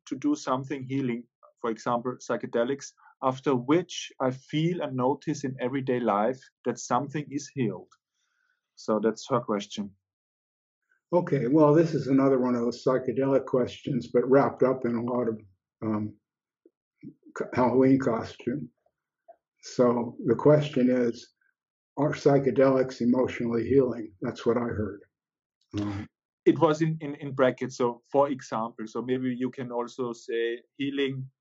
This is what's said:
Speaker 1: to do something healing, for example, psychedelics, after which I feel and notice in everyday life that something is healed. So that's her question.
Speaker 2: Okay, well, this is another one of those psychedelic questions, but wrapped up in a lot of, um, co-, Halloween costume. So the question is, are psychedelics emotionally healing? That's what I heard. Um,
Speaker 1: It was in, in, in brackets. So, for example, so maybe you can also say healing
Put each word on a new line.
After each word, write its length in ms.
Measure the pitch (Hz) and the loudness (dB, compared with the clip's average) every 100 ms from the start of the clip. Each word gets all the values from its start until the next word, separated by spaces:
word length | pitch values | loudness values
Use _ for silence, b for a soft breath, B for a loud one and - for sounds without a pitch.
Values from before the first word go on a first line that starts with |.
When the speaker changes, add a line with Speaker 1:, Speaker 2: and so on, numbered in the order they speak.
| - | -10
Speaker 1:
to 80 | 135 | -4
do 200 | 147 147 | -2 -2
something 480 | 147 131 135 139 | -2 -4 -4 -8
healing, 400 | 131 135 127 120 - _ - _ | -6 -4 -2 -4 -10 _ -20 _
for 80 | 120 | -6
example, 460 | 110 127 120 127 127 | -4 -2 -2 -4 -8
psychedelics, 760 | - 117 123 117 127 139 - b b b | -6 -6 -2 -2 0 -4 -10 b b b
after 320 | 131 131 147 | -4 -2 0
which 580 | 127 131 170 180 - - - | 0 2 2 0 -8 -12 -4
I 120 | 147 | -4
feel 500 | 131 - 151 165 170 | -4 -6 -2 0 -2
and 140 | 147 127 | -4 -2
notice 480 | 127 147 - 139 | 0 0 -4 -6
in 120 | 135 131 | -6 -6
everyday 400 | 123 139 135 123 | -4 -4 -2 0
life 400 | 113 101 113 131 - _ 123 | 2 2 0 -2 -12 _ -6
that 140 | 117 | -6
something 460 | - 123 139 151 131 | -2 -2 -2 -8 -8
is 180 | 139 - | -8 -8
healed. 440 | 139 110 90 - _ _ _ _ _ _ _ _ - | -4 -4 -4 -12 _ _ _ _ _ _ _ _ -10
So 240 | - 107 | -2 0
that's 240 | 110 107 - | 0 -2 -2
her 120 | 120 | -2
question. 500 | - 101 101 - 101 - _ _ _ _ _ _ _ _ _ _ _ | -2 -4 -6 -10 -10 -14 _ _ _ _ _ _ _ _ _ _ _
Speaker 2:
Okay, 360 | 175 170 139 120 | 0 2 0 4
well, 260 | 156 147 | 6 8
this 200 | 156 160 | 6 4
is 140 | 131 117 | 0 2
another 320 | 135 135 131 | 4 4 4
one 160 | 123 120 | 2 0
of 60 | |
those 220 | 120 - | -2 -2
psychedelic 600 | 131 127 - 113 135 135 - | 0 0 0 -2 2 0 2
questions, 600 | 131 117 - - 123 - | 0 0 -4 -6 -4 0
but 160 | 123 127 | 0 4
wrapped 340 | 135 120 - | 4 4 2
up 220 | 131 131 120 | 0 2 -2
in 100 | 117 | -2
a 80 | |
lot 240 | 120 120 113 | -2 -2 -2
of, 120 | 110 101 _ _ _ | -4 -10 _ _ _
um, 320 | 110 107 107 - _ _ _ _ _ _ _ _ - - - - | -4 -4 -4 -10 _ _ _ _ _ _ _ _ -20 -20 -14 -10
co-, 140 | - | -6
Halloween 460 | - 123 127 131 135 | 0 2 4 4 4
costume. 720 | - 117 95 - - 147 - _ _ _ _ _ - _ _ _ | 2 -2 -6 -8 -6 -6 -8 _ _ _ _ _ -20 _ _ _
So 540 | - - 123 120 117 - 165 | -4 2 2 2 -4 -4 -2
the 100 | 110 | 4
question 540 | 147 147 - 127 127 | 6 6 4 2 2
is, 400 | 127 120 - - _ _ _ _ _ _ - | 2 0 -4 -12 _ _ _ _ _ _ -4
are 160 | 143 | -2
psychedelics 880 | - 147 139 139 123 135 131 127 - | 2 4 4 4 4 6 4 0 0
emotionally 640 | 123 127 117 - 117 117 117 | 2 2 0 -2 -2 -2 2
healing? 460 | 135 123 117 107 - | 4 4 0 -10 -8
That's 240 | 123 - 120 | -8 -2 0
what 100 | 117 | 0
I 140 | 120 95 | -2 -4
heard. 200 | 104 - - _ _ _ _ _ _ 104 | -6 -8 -18 _ _ _ _ _ _ -6
Um, 300 | 104 98 - _ _ _ - | -6 -8 -12 _ _ _ 2
Speaker 1:
It 120 | 139 | 4
was 240 | 160 156 | 2 2
in, 160 | 165 160 | 0 -2
in, 140 | 143 143 | -8 -10
in 180 | 143 | -8
brackets. 420 | 135 127 127 127 127 | 2 2 2 -6 -2
So, 260 | 123 120 _ | -2 -4 _
for 200 | 139 143 | 0 0
example, 580 | 135 - 113 113 117 110 | -2 -6 -6 -6 -8 -10
so 140 | 120 | -8
maybe 340 | 123 127 127 123 | -4 -2 -4 -4
you 140 | 127 | -6
can 220 | 135 120 | -6 -8
also 420 | 120 120 - 120 | -6 -6 -6 -8
say 460 | 113 - 117 117 120 - - | -8 -6 -4 -4 -6 -12 -10
healing 480 | 139 139 135 135 131 _ | -6 -2 -4 -4 -12 _